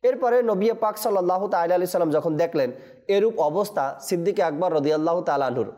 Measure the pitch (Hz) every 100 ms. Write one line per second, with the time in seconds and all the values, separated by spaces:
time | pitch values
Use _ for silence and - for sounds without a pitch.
0 | 494 - 247 247 233 196 214 226 214 214
1 | 240 202 180 185 196 185 170 180 180 185
2 | 165 151 160 156 165 160 127 123 - -
3 | - 196 220 226 151 165 196 170 135 -
4 | - 180 170 196 170 147 180 156 143 156
5 | 160 170 165 143 131 123 104